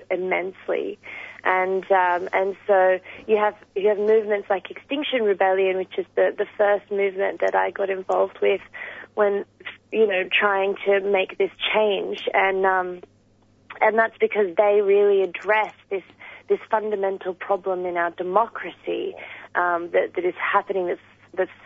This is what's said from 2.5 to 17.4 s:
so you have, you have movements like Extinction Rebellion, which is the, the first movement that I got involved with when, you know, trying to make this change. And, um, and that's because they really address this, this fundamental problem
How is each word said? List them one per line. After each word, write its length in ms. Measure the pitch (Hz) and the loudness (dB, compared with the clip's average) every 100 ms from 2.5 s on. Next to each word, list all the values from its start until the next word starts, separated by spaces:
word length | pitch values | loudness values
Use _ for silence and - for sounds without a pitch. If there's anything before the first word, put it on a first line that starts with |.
| 190 - | -4 2
so 340 | 196 185 185 - - - | 4 4 2 -2 -20 0
you 80 | 214 | 2
have, 200 | 208 208 - - | 2 -2 -10 -2
you 140 | 196 | 0
have 80 | 202 | 2
movements 520 | 208 220 208 202 196 | 4 2 2 -4 -2
like 220 | 190 - | -4 -4
Extinction 520 | - - 277 294 254 | -16 -8 -6 -2 0
Rebellion, 520 | 214 185 190 190 190 185 | 0 2 2 4 2 0
which 220 | 185 - | -4 -6
is 80 | 180 - | -6 0
the, 180 | 180 170 | 0 0
the 120 | 208 - | -8 0
first 320 | 208 202 - | 2 2 -2
movement 520 | 202 196 185 196 165 | -2 -2 0 -4 -2
that 120 | 190 | -2
I 180 | 190 190 | 0 -2
got 180 | 185 196 | -4 -4
involved 500 | 190 190 185 - - | -4 -2 0 0 0
with 200 | 202 196 - - - - - - | 0 0 -4 -16 -14 -16 -14 -2
when, 280 | 202 202 - _ - - _ | 0 0 -6 _ -20 -20 _
you 160 | 220 220 | 2 2
know, 160 | 185 185 | 2 0
trying 440 | - 208 196 196 196 - | 0 2 2 0 -2 2
to 160 | 196 | 2
make 360 | 196 196 190 - | 2 0 0 -2
this 140 | 190 - - | -4 -2 -2
change. 560 | 214 214 185 180 202 - | 2 2 0 -4 -6 -2
And, 320 | - 196 190 190 | 2 2 2 2
um, 360 | 190 180 180 - _ _ _ _ _ _ - | 2 -2 -8 -16 _ _ _ _ _ _ 0
and 180 | 220 214 | 2 4
that's 180 | 226 - | 0 0
because 360 | 214 208 196 165 | -2 0 -2 2
they 260 | 208 208 | 4 4
really 420 | 196 202 202 196 | 4 4 6 4
address 500 | 190 170 185 214 208 - _ | 2 -4 0 0 0 -8 _
this, 140 | 196 - - - - - | -8 -8 -20 -20 -20 -4
this 120 | 196 - | -4 0
fundamental 640 | 220 214 208 196 190 185 | -2 -2 -2 -2 -4 -8
problem 520 | 180 | -10